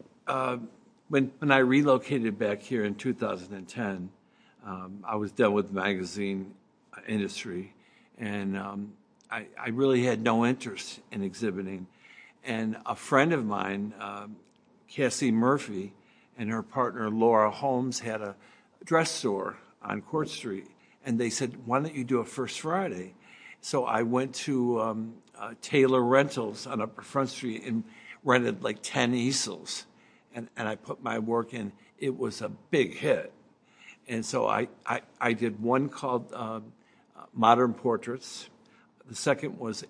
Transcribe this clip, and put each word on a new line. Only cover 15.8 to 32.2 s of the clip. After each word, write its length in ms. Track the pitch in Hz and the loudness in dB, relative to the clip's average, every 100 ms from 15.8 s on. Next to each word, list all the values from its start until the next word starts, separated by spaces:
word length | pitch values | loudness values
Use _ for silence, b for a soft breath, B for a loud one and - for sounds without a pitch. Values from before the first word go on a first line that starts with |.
| 98 - b b b - | -8 -12 b b b -8
and 140 | 110 | -4
her 140 | 113 | -4
partner 480 | - 135 123 120 110 | -4 0 0 0 -2
Laura 400 | 110 117 110 107 | 4 6 6 4
Holmes 480 | 104 139 127 131 120 | 2 -2 0 -2 -4
had 220 | 120 110 | -6 -6
a 140 | 104 98 b b b _ | -8 -12 b b b _
dress 280 | - 165 160 | 0 2 2
store 460 | - 123 98 95 - B _ | -2 -2 -2 -4 -8 B _
on 180 | 107 104 | -6 -6
Court 280 | 101 156 151 | -4 -4 -4
Street, 380 | - 120 95 - _ b b 139 | -6 -8 -8 -10 _ b b -2
and 140 | 117 | 0
they 100 | 120 | 0
said, 360 | - 123 - 117 | 0 -4 -6 -2
"Why 140 | 127 | 0
don't 140 | 156 | 0
you 100 | 147 | -6
do 160 | 123 127 | 0 0
a 60 | 110 | 0
First 360 | - 120 - | -6 -6 -6
Friday?" 520 | 156 180 185 90 92 - B B B B | -2 -2 -2 -4 -10 -14 B B B B
So 240 | - 143 123 | -4 -2 2
I 180 | 110 | 2
went 300 | 117 123 135 135 | 2 2 0 -4
to, 460 | - 135 120 117 | -2 0 2 2
um, 320 | 110 110 113 117 _ - | 0 -2 -6 -10 _ -16
uh, 160 | 110 117 | -14 -14
Taylor 400 | - 147 131 131 | 0 4 6 6
Rentals 640 | 120 131 139 135 110 107 131 | 6 6 4 2 -4 -6 -6
on 160 | 123 | -4
Upper 200 | 110 - | -4 -6
Front 280 | - 143 131 | -6 -2 -2
Street 340 | - 123 110 | -4 -8 -6
and 200 | 117 113 110 B B B | -4 -4 -4 B B B
rented, 400 | 139 127 120 101 | 4 4 4 -2
like, 160 | 113 104 | -4 -4
ten 320 | - 135 120 | -4 0 2
easels, 720 | 123 120 131 113 85 80 - - b b b b | 2 0 0 -4 -6 -10 -12 -12 b b b b
and, 160 | 120 117 - | -14 -14 -6
and 100 | 110 | -4
I 80 | 107 | -4
put 280 | - - | -8 -8
my 160 | 123 113 | -4 -2
work 340 | 110 117 113 | 0 0 -2
in. 180 | 120 104 - b b | -6 -8 -10 b b
It 200 | 139 | -4
was 240 | 123 | -2